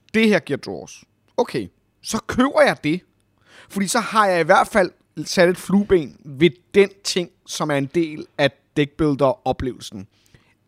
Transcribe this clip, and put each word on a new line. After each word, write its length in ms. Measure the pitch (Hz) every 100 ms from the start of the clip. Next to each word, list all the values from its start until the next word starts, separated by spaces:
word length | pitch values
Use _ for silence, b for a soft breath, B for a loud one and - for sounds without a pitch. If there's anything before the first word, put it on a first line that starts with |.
| _
Det 140 | 220 220
her 100 | 190
giver 180 | - 135
draws. 480 | - 85 - - _ _ _ -
Okay, 320 | 240 143 92 _ _ _
så 160 | - 226 -
køber 360 | - 262 311 262
jeg 100 | 156
det. 160 | 151 175 _ _ _ _ b b b
Fordi 180 | 196 190
så 120 | 240
har 260 | 208 220 208
jeg 140 | 180
i 40 |
hvert 240 | 160 196 -
fald 220 | 214 180 - _ -
sat 240 | 151 - 175
et 80 | 185
flueben 580 | - 196 202 190 131 -
ved 260 | 147 131 170 - _
den 140 | 196 196 -
ting, 240 | - 196 175 _ -
som 240 | - 160
er 40 | 143
en 100 | 139
del 320 | 170 160 151 - -
af 120 | 143 - _ -
deckbuilder-oplevelsen. 1300 | 143 - 156 139 139 - 131 123 131 - 127 104 95 _ _ _ _ _